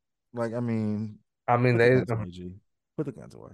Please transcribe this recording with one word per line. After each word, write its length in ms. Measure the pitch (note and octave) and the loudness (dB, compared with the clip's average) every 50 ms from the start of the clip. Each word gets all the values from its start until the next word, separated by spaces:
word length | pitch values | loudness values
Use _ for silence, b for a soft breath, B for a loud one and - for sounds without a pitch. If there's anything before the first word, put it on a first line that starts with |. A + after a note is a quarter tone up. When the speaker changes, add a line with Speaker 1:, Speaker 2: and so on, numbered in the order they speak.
| _ _ _ _ _ _ - | _ _ _ _ _ _ -8
Speaker 1:
like, 220 | A#2+ A#2 A#2 A2 | -6 -4 -4 -4
I 60 | A#2+ | -4
mean, 580 | A#2+ A#2 A2+ A2 A2 G#2+ G#2+ G#2 A2 G#2+ G#2+ - _ _ _ _ - | -2 -2 0 0 0 0 -2 -2 -4 -8 -10 -14 _ _ _ _ -2
Speaker 2:
I 100 | - A#2+ | 0 2
mean, 180 | A#2 B2 B2+ A#2+ | 4 4 4 4
Speaker 1:
put 80 | A#2 A#2 | 6 6
the 60 | B2 | 6
Speaker 2:
they 20 | |
Speaker 1:
guns 200 | C3 C3 B2 A#2 | 6 4 2 0
away, 160 | A#2 A2 - F2+ | -2 -4 -4 -8
G. 240 | F2 F2+ F2+ F2+ F#2 G2+ _ _ _ _ _ _ _ | -10 -12 -14 -14 -14 -16 _ _ _ _ _ _ _
Put 100 | - D#3 | -8 -8
the 60 | C#3 G#2+ | -8 -8
guns 220 | D#2 B1 - - | -14 -16 -20 -20
away. 180 | A1 G#1+ - | -20 -20 -20